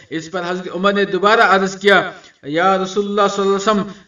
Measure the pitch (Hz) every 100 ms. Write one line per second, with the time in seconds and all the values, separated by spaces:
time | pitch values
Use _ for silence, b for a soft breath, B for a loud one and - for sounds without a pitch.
0 | B 160 160 185 175 180 180 175 196 202
1 | 202 185 202 226 202 190 190 190 202 190
2 | 165 - B _ 143 156 190 190 185 208
3 | 202 202 202 202 196 196 208 208 180 B